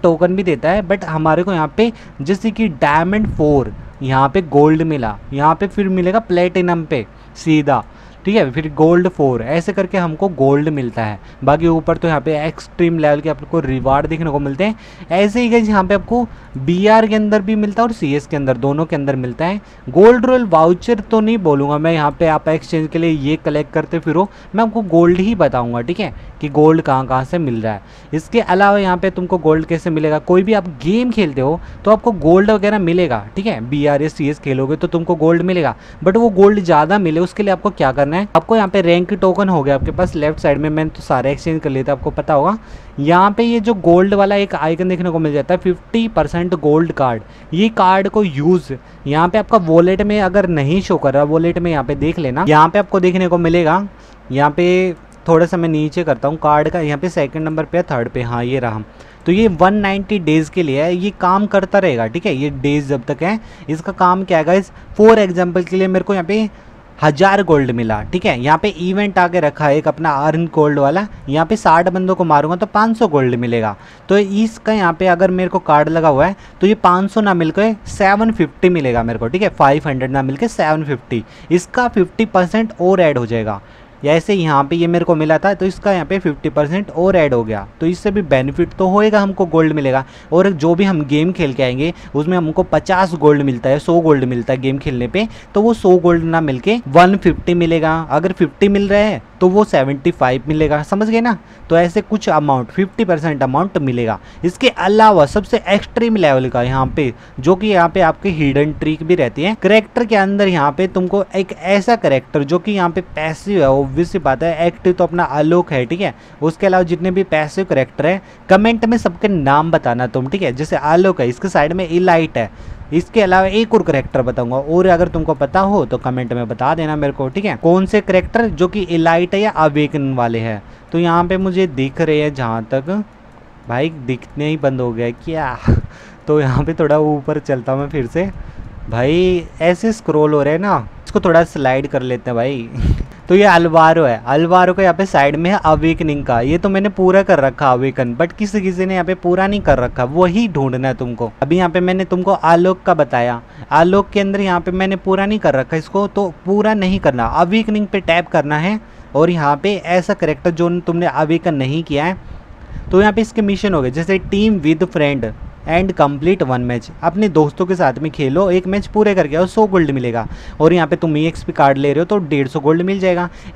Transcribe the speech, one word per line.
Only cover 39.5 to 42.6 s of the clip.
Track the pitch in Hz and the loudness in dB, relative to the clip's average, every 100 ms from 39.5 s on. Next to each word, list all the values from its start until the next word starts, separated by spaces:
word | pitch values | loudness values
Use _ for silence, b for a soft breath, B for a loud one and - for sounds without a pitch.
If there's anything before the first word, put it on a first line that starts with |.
| 175 | 0
गया | 135 139 | 2 0
आपके | 160 | 0
पास | 147 180 165 | -2 -2 -2
left | 147 156 | -2 0
side | 165 143 | 0 0
में, | 151 | 0
मैंने | 151 156 | -2 -4
तो | - | -6
सारे | - 135 127 | -4 -2 0
exchange | 139 170 160 | -4 -4 -4
कर | 151 | -2
लिए | 135 | -4
थे, | 135 | -2
आपको | 135 - | -4 -4
पता | 147 143 | -6 0
होगा। | 151 156 220 | 0 2 -2